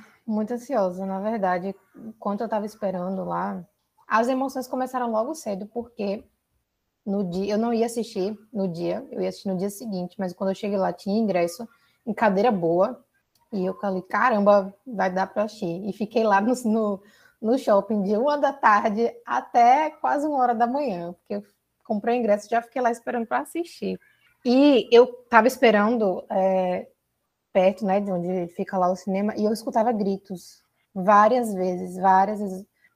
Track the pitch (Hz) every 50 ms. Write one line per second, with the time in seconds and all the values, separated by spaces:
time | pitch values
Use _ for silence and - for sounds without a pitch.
0 | - - _ _ _ 226 214 214 214 214 240 240 240 - 277 220 190 185 175 185
1 | 196 190 190 190 202 214 233 220 190 180 180 180 180 196 190 - _ _ _ -
2 | 226 220 - _ - 202 202 208 233 214 226 208 208 208 - - 208 190 185 180
3 | 180 185 190 190 180 175 170 170 185 202 196 185 170 - _ _ _ _ _ _
4 | _ - - 220 233 254 262 254 269 262 269 262 254 - - 254 254 254 262 247
5 | 240 233 220 214 226 277 320 311 - 220 202 185 - 208 - 240 233 240 _ -
6 | 202 202 196 226 - _ _ _ _ _ _ _ _ _ _ _ _ _ _ _
7 | _ 214 196 202 202 175 170 185 196 202 208 214 226 240 233 220 233 233 - 240
8 | 214 - - 196 180 208 214 - - _ - 202 196 180 160 170 170 170 185 226
9 | 277 - - - 185 185 185 - - 202 185 175 190 202 196 - 254 220 196 180
10 | 180 180 - - 190 180 175 - 196 190 190 - - 202 202 196 185 180 170 -
11 | - 196 196 226 226 196 180 175 170 170 - - 233 - _ _ _ _ _ _
12 | _ 233 202 - 233 208 190 190 208 254 214 180 170 165 170 180 196 247 240 -
13 | _ _ _ _ _ _ _ _ _ _ 226 196 180 190 190 - - 202 190 185
14 | 175 - - 208 233 254 226 202 202 208 202 202 190 190 - _ _ 269 233 190
15 | 185 190 180 185 185 - - 214 208 220 - - 196 170 165 185 208 190 185 -
16 | 220 214 - 233 220 214 196 196 208 247 254 247 - 214 220 226 214 208 202 190
17 | - _ _ _ _ _ _ _ 220 220 254 262 - 240 208 196 196 - 220 208
18 | 185 196 214 208 254 294 294 294 294 269 277 - - 226 208 214 226 226 202 226
19 | 233 233 - - - - 240 262 - - - 247 233 240 262 294 311 302 311 -
20 | - 254 262 294 285 311 294 262 247 247 233 220 240 240 254 285 294 233 180 175
21 | 170 175 175 - _ - 208 202 208 _ _ _ _ _ _ _ _ - 220 202
22 | 220 233 240 247 226 208 208 208 - - 233 233 233 - - 269 254 233 240 233
23 | - 262 240 240 226 - 247 254 294 - - 339 339 339 - - 202 190 185 -
24 | _ _ _ _ _ _ _ _ - 247 247 262 285 294 277 220 - - 240 233
25 | 254 233 - - - _ 240 226 214 254 - - 262 226 208 208 208 220 247 226
26 | 214 190 180 - - - 208 190 190 190 190 185 185 180 180 190 - - _ _
27 | _ _ _ _ _ _ _ _ _ _ - 196 185 196 202 - 220 190 190 208
28 | 202 202 185 175 170 180 185 185 175 170 - - 190 - 202 190 180 180 185 185
29 | - 196 185 196 208 214 - - 208 208 226 220 - - 202 233 214 247 233 202
30 | 208 196 196 190 - - 190 170 - - - _ _ _ _ _ _ _ - 190
31 | 180 208 208 208 214 220 254 247 240 220 202 185 185 185 180 180 185 180 180 185
32 | 185 190 190 190 196 208 214 202 208 190 190 185 208 - _ _ _ _ _